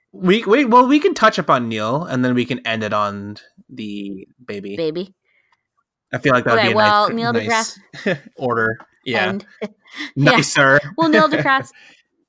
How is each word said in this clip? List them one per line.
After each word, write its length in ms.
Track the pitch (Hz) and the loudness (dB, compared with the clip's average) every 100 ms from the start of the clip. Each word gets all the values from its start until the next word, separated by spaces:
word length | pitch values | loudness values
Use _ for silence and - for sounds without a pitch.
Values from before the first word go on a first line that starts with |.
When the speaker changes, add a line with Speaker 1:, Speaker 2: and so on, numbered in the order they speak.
| _ | _
Speaker 1:
we, 320 | - 180 214 | -2 2 2
we, 200 | 208 247 254 | 4 2 4
well, 200 | 247 254 | 4 4
we 140 | 294 | 4
can 140 | 381 | 2
touch 240 | 294 220 202 | 2 2 2
upon 300 | 160 135 117 | 0 0 0
Neil, 360 | 110 107 143 | -4 -2 -4
and 180 | 175 131 | -2 -2
then 100 | 127 | 0
we 100 | 123 | 0
can 140 | 120 123 117 | -2 -4 -4
end 160 | 113 | -4
it 100 | 107 | -2
on 440 | 104 104 101 101 104 - _ _ | -2 -2 -4 -12 -14 -20 _ _
the 580 | 127 107 101 101 95 - _ | -14 -12 -10 -12 -14 -16 _
Baby. 320 | 123 104 196 202 | -14 -12 -10 -6
Speaker 2:
Baby. 380 | 160 170 190 _ _ _ _ _ _ _ _ _ _ | -6 -6 -10 _ _ _ _ _ _ _ _ _ _
Speaker 1:
I 60 | 127 | -4
feel 140 | 143 | 2
like 100 | 123 | 2
that 80 | 123 | 2
would 60 | 113 | 2
Speaker 2:
Okay, 100 | 113 | 2
Speaker 1:
be 40 | |
a 40 | 214 | 2
Speaker 2:
well, 320 | 208 208 208 | 2 2 0
Speaker 1:
nice, 80 | 226 | -2
Speaker 2:
Neil 160 | 233 | -4
Speaker 1:
nice 460 | 233 214 226 226 - _ - | -4 -2 -2 -4 -10 _ -10
Speaker 2:
deGrasse 180 | 202 160 - | -6 -6 -8
Speaker 1:
<laughs> 80 | - | -8
order. 420 | 127 117 110 113 - _ | -4 -2 -2 -4 -12 _
Yeah. 260 | - 113 104 | -6 -2 -2
Speaker 2:
and 160 | 196 - | -4 -10
<laughs> 100 | _ | _
yeah. 60 | 208 _ _ - - - | -14 _ _ -16 -10 0
Speaker 1:
Nicer. 640 | 147 160 143 151 135 143 143 240 | 2 2 2 2 4 4 2 -2
Speaker 2:
Well, 120 | 330 | 2
Neil 200 | 311 311 | 4 4
Speaker 1:
<laughs> 20 | |
Speaker 2:
deGrasse, 400 | 311 294 269 269 _ - _ _ _ | 2 0 0 -2 _ -20 _ _ _